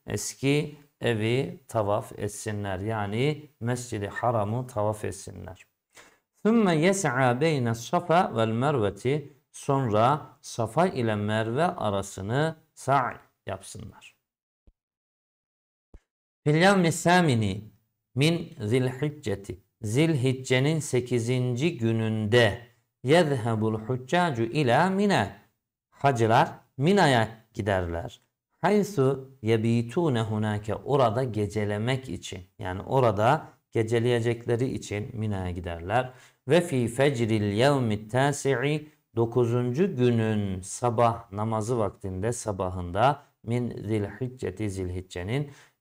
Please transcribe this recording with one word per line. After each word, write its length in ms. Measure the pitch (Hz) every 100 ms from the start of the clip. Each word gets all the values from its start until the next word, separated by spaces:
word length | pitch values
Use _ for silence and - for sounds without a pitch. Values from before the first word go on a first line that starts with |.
| -
eski 720 | 107 - - 135 147 156 - _ _
evi 640 | 117 113 107 123 170 175 -
tavaf 520 | 117 101 107 113 -
etsinler. 600 | 104 - 110 104 101 92
Yani 720 | 104 110 101 110 143 151 151 _
Mescid-i 480 | 117 123 123 107 98
Haram'ı 600 | - 117 117 101 120 127
tavaf 380 | 104 104 107 101
etsinler. 640 | 92 - 95 92 90 _ _ _ - - _ _ _ 208
ثُمَّ 200 | 226 196 151 175
يَسْعَى 520 | 196 151 127 131 123
بَيْنَ 300 | 160 147 120
الصَّفَا 520 | 117 - 180 175 165 190 120
وَالْمَرْوَةِ, 920 | 113 113 139 139 101 95 127 147 135 - _
sonra 720 | - - 139 127 104 120 151 - -
Safa 460 | - - 113 151 185
ile 280 | 131 113 104
Merve 500 | 104 110 110 123 175
arasını 920 | 185 107 98 98 - 98 131 160 160 _
sa'i 420 | - - 139 120 - - _ -
yapsınlar. 680 | 95 - - - - - _ _ _ _ _ _ _ _ _ _ _ _ _ _ _ _ _ _ - _ _ _ _
Fil 120 | 147 156
yevmi 360 | 190 196 170
sâmini 800 | - 170 180 165 117 104 95 - - _ _ _ 123
min 420 | 151 170 170 -
zilhicceti, 1040 | 104 127 127 127 147 147 - 98 - 90 _ _
Zilhicce'nin 1000 | 104 120 160 147 131 131 127 127 139 160
sekizinci 960 | - 123 123 120 113 127 127 120 165 165
gününde 840 | 113 113 110 110 107 120 110 - - _ _ _
yezhebul 760 | 127 165 151 135 117 110 110 110
huccacu 640 | 110 127 127 175 175 117
ila 460 | 117 147 131 127 185
Mina, 480 | 190 208 156 95 - _ _ _ _ _
hacılar 640 | _ 139 120 113 120 170 - _ -
Mina'ya 500 | 147 202 156 123 110 - _
giderler. 680 | - 104 92 87 85 - - _ _ _ _
Haythu 760 | 185 208 202 143 131 135 - -
yebitûne 800 | 107 113 113 117 117 185 165 120
hunâke, 540 | 107 107 107 104 104 92
orada 480 | - 139 120 120
gecelemek 840 | 127 104 101 107 104 104 117 131 -
için, 320 | 87 - 92 90 -
yani 220 | 92 95
orada 640 | - 131 120 101 113 156 - - _
geceleyecekleri 920 | 113 110 117 120 120 117 120 - 117 131
için 440 | - - 104 131
Mina'ya 380 | 107 107 98 90
giderler. 600 | 90 87 82 85 117 127 - - _ -
Ve 140 | 165
fî 260 | 139 131 113
fecril 540 | 117 143 120 110 110
yevmi 640 | 104 101 139 139 117 104 -
tâsi'i, 840 | 127 139 139 139 123 139 151 151 _ _ 113
dokuzuncu 800 | 117 127 117 123 123 127 196 135
günün 640 | 123 117 110 107 98 92
sabah 680 | - - 123 113 117 98 -
namazı 480 | 101 110 110 107 123
vaktinde, 520 | 101 - 95 92 110
sabahında 920 | 120 110 95 92 92 87 92 131 147 - _
min 260 | 107 120 120
zilhicceti, 1000 | - 101 110 101 - 127 127 98 95 107
Zilhicce'nin 840 | 95 90 92 - 87 92 131 147 - - _